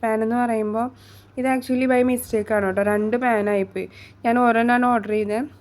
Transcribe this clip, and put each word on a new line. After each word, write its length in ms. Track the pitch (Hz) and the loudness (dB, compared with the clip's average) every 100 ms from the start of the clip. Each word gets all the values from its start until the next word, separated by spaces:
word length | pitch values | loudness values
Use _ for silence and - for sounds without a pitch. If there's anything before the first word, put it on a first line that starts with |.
പാൻ 160 | 233 220 | -2 -2
എന്ന് 120 | 220 240 | 0 0
പറയുമ്പോൾ 460 | 240 220 214 214 247 - - - - - | 0 -2 -2 -4 -6 -8 -20 -20 -18 -6
ഇത് 80 | 254 | -2
actually 340 | 262 247 254 262 | -2 -2 -2 2
by 80 | 254 247 | 2 2
mistake 420 | 247 - 220 214 214 | 0 -2 -4 0 0
ആണ് 100 | 196 | 0
കേട്ടോ, 140 | 190 202 | 0 0
രണ്ട് 240 | 208 214 240 | 0 0 0
പാൻ 240 | 247 226 208 | 0 0 2
ആയിപ്പോയി. 320 | 202 196 190 185 - - - | 0 -2 -6 -10 -12 -20 -6
ഞാൻ 100 | 240 240 | 0 2
ഒരെണ്ണമാണ് 420 | 247 226 233 240 247 | 4 4 2 2 2
ഓർഡർ 200 | 240 196 214 | 0 0 -2
ചെയ്തത് 280 | 208 214 294 - | -2 -4 -6 -10